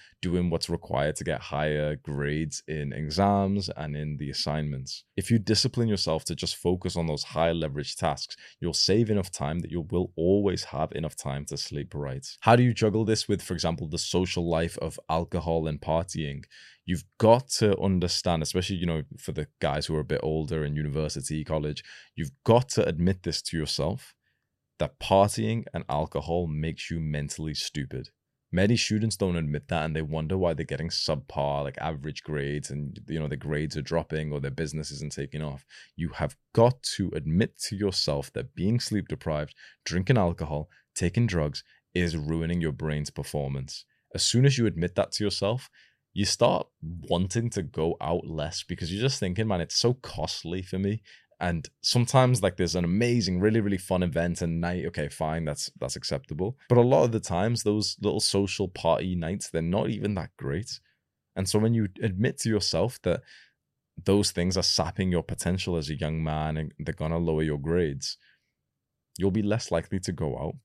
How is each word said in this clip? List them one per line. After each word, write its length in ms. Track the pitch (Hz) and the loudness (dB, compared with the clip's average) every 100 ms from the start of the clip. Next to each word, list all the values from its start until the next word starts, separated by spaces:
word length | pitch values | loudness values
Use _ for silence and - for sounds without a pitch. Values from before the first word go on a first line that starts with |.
| - _ | -16 _
doing 260 | 90 90 90 | -2 0 2
what's 220 | 82 - | 0 -2
required 460 | 85 - 65 76 76 | -4 -2 0 0 0
to 80 | |
get 160 | 80 73 | -4 -4
higher 560 | - 73 76 76 76 76 | -4 -2 0 0 0 -2
grades 680 | - 71 71 76 80 - - | -4 -4 -2 0 -2 -6 -8
in 240 | 78 71 | -6 -4
exams 760 | 67 76 92 98 101 98 101 90 - | -4 -2 2 4 4 2 0 -2 -6
and 200 | 78 73 | -6 -4
in 200 | 76 73 | -4 -4
the 140 | 73 | -6
assignments. 720 | 67 78 76 76 69 65 - - - | -4 -2 -2 -2 -4 -8 -12 -8 -6
If 120 | - | 2
you 120 | 117 | 2
discipline 480 | 95 107 123 117 113 | 4 2 2 0 0
yourself 360 | 98 - 80 - | 0 0 -2 -2
to 100 | 80 | -4
just 180 | 82 | -6
focus 420 | - 87 92 90 87 | -2 0 0 0 -2
on 100 | 82 | -2
those 180 | 73 | -2
high 260 | - 78 85 | -4 2 2
leverage 460 | 85 80 69 69 - | 2 -2 -4 -6 -2
tasks, 400 | 80 71 - - - - | -2 -2 -6 -14 -20 -8
you'll 140 | 85 | -4
save 360 | 82 - 104 110 | 0 2 4 4
enough 220 | 104 95 | 0 -2
time 260 | - 71 85 | -4 -4 -2
that 140 | 80 | -4
you 80 | 87 80 | -6 -2
will 220 | 85 90 | -2 -2
always 480 | - 85 101 101 90 - | 2 4 4 4 0 -4
have 260 | - 78 | -4 -4
enough 240 | - 78 - | -2 -6 -6
time 280 | 69 69 71 | -6 -6 -6
to 100 | 71 | -8
sleep 380 | - 73 69 | -6 -6 -6
right. 300 | - 71 65 - - | -6 -6 -8 -10 0
How 140 | - | 6
do 80 | 123 | 8
you 100 | 123 | 6
juggle 320 | 107 110 110 | 4 2 4
this 220 | 110 107 - | 2 2 2
with, 160 | 98 | -2
for 120 | - | -2
example, 340 | 87 85 82 80 | -2 -2 -2 -4
the 100 | 80 | -6
social 500 | - 90 92 90 85 | 0 0 0 0 0
life 300 | 80 82 - | 2 0 -2
of 220 | 80 - - | -8 -8 -2
alcohol 560 | 82 82 90 80 82 80 | -2 0 -2 0 0 0
and 140 | 76 | -4
partying? 640 | - 80 - 82 73 69 - - - - - | -2 -2 -2 -4 -6 -6 -12 -20 -20 -12 -4
You've 180 | 90 - - | -4 -4 4
got 300 | 110 120 - - | 6 6 4 2
to 180 | 107 92 | 2 4
understand, 600 | 98 92 87 - 90 82 | 2 2 2 0 0 0
especially, 340 | 78 92 90 92 | 0 -2 -2 -2
you 100 | 87 | 0
know, 160 | 80 71 - | -2 -4 -10
for 140 | - | -8
the 160 | 78 73 _ | -8 -8 _
guys 260 | 73 71 73 | -2 -2 -2
who 100 | 78 | -2
are 40 | |
a 40 | |
bit 160 | 65 73 | -2 -2
older 420 | 78 78 76 80 | 0 -2 -2 -2
in 120 | 73 73 | -2 -2
university, 640 | 76 71 78 71 69 76 | -2 -2 -2 -4 -4 -4
college, 400 | 73 78 76 73 - - - | -2 -2 -2 -6 -10 -20 -14
you've 180 | - 73 - | -8 -8 -2
got 240 | - 117 131 | 4 4 4
to 160 | - 92 | 2 2
admit 380 | 80 87 95 | 2 2 2
this 180 | 87 - | -2 -4
to 140 | - 80 | -4 -4
yourself, 580 | 73 - 73 127 - _ _ _ _ _ _ - | -2 -2 -2 -2 -10 _ _ _ _ _ _ -4
that 180 | 78 - | -4 -4
partying 640 | - 98 101 - 110 113 - | 4 6 6 4 0 -2 -4
and 120 | 85 - | -8 -2
alcohol 600 | 73 78 73 82 85 85 | -2 -2 -4 -2 0 0
makes 420 | 76 80 78 - | -2 -4 -4 -6
you 80 | 85 | -4
mentally 560 | 78 73 71 - 78 | -2 -4 -4 -6 -6
stupid. 540 | 71 - 76 67 65 64 _ _ _ _ | -6 -6 -6 -6 -8 -12 _ _ _ _
Many 260 | 87 101 120 | 2 4 4
students 400 | - 107 110 - | 2 0 0 0
don't 200 | 95 85 | 0 0
admit 320 | 76 73 - | 0 -4 -2
that 160 | 85 | -2
and 100 | 78 | 0
they 80 | 78 | -2
wonder 340 | 76 78 78 95 | -4 -4 -2 0
why 160 | 87 | 0
they're 140 | 78 80 | 0 -4
getting 220 | 69 80 | -4 -4
subpar, 760 | - - 73 - 73 71 71 | -2 -2 -2 -4 -2 -2 0
like, 160 | 71 67 | -4 -6
average 460 | 78 73 76 71 | -6 -6 -8 -10
grades, 460 | - 76 71 73 - | -6 -4 -2 -4 -6
and, 280 | 71 71 - - | -6 -8 -10 -6
you 140 | 78 | -4
know, 80 | 76 | -4
their 80 | 69 | -4
grades 400 | 69 73 76 78 | -4 -2 -2 -4
are 60 | |
dropping 500 | 71 82 76 78 78 | -2 -2 -2 -4 -4
or 80 | 73 | -4
their 100 | 69 | -4
business 400 | 67 80 78 78 | -4 -6 -6 -8
isn't 220 | 71 76 | -8 -8
taking 300 | - 71 76 | -6 -8 -6
off. 220 | 76 67 - - - | -8 -8 -14 -20 -16
You 140 | - 82 | -6 -6
have 280 | - 78 - _ | -2 -4 -6 _
got 280 | - 120 - - - | 6 6 6 -4 -2
to 140 | 90 | -2
admit 420 | - 73 85 113 - | -2 0 2 2 -2
to 160 | - 98 | -8 -2
yourself 560 | 101 - - 71 - | 0 0 0 -2 -4
that 240 | - - - | -8 -8 -2
being 240 | 92 120 | 0 0
sleep 260 | - 104 - | 0 -2 -2
deprived, 480 | 80 82 76 73 - - - | -6 -4 -4 -4 -10 -20 -14
drinking 340 | - 87 92 123 | -4 0 2 4
alcohol, 500 | 87 85 76 76 - _ _ - | 2 0 -4 -6 -6 _ _ -2
taking 320 | 87 117 117 | 0 2 2
drugs 340 | 87 73 71 - _ _ | 2 0 -4 -12 _ _
is 220 | 90 85 80 | 0 0 0
ruining 440 | 73 82 82 87 | 0 0 0 0
your 120 | 80 | 0
brain's 380 | 69 80 76 73 | -2 -2 -2 -4
performance. 720 | - 71 76 69 69 64 - - _ _ | -8 -6 -4 -4 -4 -8 -12 -18 _ _
As 120 | - | -2
soon 200 | - 117 | 2 6
as 140 | 139 131 | 6 6
you 80 | 110 | 2
admit 300 | 82 87 - | 2 0 0
that 160 | - | 0
to 120 | - | -2
yourself, 460 | 104 - 98 127 - _ _ _ _ | -2 0 0 -2 -6 _ _ _ _
you 100 | 90 | -2
start 420 | 101 - 120 185 - _ | 0 4 4 4 -2 _
wanting 640 | 80 85 - 87 95 113 117 | -10 -10 0 0 2 0 -2
to 120 | 104 | -2
go 340 | 82 - 82 - | -4 -2 0 0
out 260 | 73 87 73 | -2 -2 -4
less 380 | 78 76 - | -6 -6 -6
because 280 | - 87 80 | -8 -6 -4
you're 100 | 98 | -2
just 180 | 131 - | -2 0
thinking, 260 | 95 90 110 | -2 0 0
"Man, 140 | 90 | 0
it's 160 | 82 - | 0 2
so 180 | 120 | 2
costly 680 | 127 - - 80 - 82 92 | 2 -4 -6 -6 -6 -6 -6
for 160 | 95 95 | -4 -2
me." 220 | 98 107 - - _ - | 0 0 -6 -20 _ -4
And 280 | 87 85 - - | -2 -2 -4 -6
sometimes, 600 | - 123 120 131 127 117 | 0 2 4 6 6 4
like, 120 | 98 95 | 2 2
there's 200 | 85 90 | 0 2
an 80 | |
amazing, 560 | 85 98 120 120 92 90 | 2 2 4 2 2 2
really, 200 | 107 113 | 4 4
really 160 | 101 98 | 2 0
fun 280 | - 92 | 0 0
event 360 | 90 85 87 87 | 2 2 0 0
and 200 | 85 82 | -2 0
night. 260 | 87 90 76 | -2 -2 -4
Okay, 220 | 78 71 | -4 -4
fine, 360 | - 78 82 | -2 -2 -2
that's, 240 | 76 73 - - | -2 -4 -8 -8
that's 160 | 67 - | -8 -6
acceptable. 600 | - 69 - - 95 - - | -4 -4 -4 -4 -4 -4 4
But 100 | 120 | 6
a 40 | |
lot 200 | 123 143 | 8 8
of 80 | 127 | 6
the 80 | 110 | 2
times, 460 | - 87 107 117 | 0 0 2 2
those 320 | 104 107 101 - | 2 2 0 0
little 200 | 101 104 | 0 2
social 480 | - 98 98 - 92 | 2 2 2 0 -4
party 480 | - 82 76 92 90 | 0 2 4 2 -2
nights, 340 | 80 101 - | -2 -4 -4
they're 100 | 82 | -2
not 300 | 82 98 123 | 2 2 0
even 240 | 104 104 | 0 -2
that 160 | 95 - - | -2 -6 -8
great. 400 | 67 78 120 - _ _ _ _ _ | -4 -4 -4 -12 _ _ _ _ _
And 140 | - 95 | -6 0
so 100 | 107 | 2
when 160 | 110 | 4
you 140 | 113 101 - | 2 0 -2
admit 380 | 113 92 123 - | -2 0 0 0
to 100 | 113 | 0
yourself 540 | 107 - 82 110 - | 0 2 0 0 -2
that 200 | 92 82 - - - _ _ _ _ - | -2 -2 -4 -20 -20 _ _ _ _ -4
those 280 | 92 101 101 | 2 4 4
things 260 | - 90 90 | 2 0 2
are 60 | |
sapping 480 | - - 82 - 95 | 2 0 0 0 2
your 140 | 87 | 2
potential 520 | - 80 85 90 92 85 | 0 -2 -2 0 0 -2
as 140 | 73 | -2
a 80 | 76 | -4
young 240 | 78 80 | -2 -2
man 340 | 78 78 78 78 | 0 0 -2 -2
and 160 | 76 - | -6 -6
they're 160 | 78 | -6
gonna 240 | 82 80 85 | -4 -2 0
lower 240 | 82 78 | 2 2
your 160 | 78 73 | 0 -2
grades, 580 | 71 87 80 67 - - _ _ _ _ _ _ _ _ _ - | 0 2 2 -2 -8 -10 _ _ _ _ _ _ _ _ _ -2
you'll 140 | 95 | 0
be 120 | 104 | 2
less 280 | 104 107 - | 2 0 0
likely 300 | 85 - 95 | -2 -2 -4
to 100 | 92 | -4
go 260 | 87 78 62 | -2 -2 -2
out. 200 | 85 - | -6 -8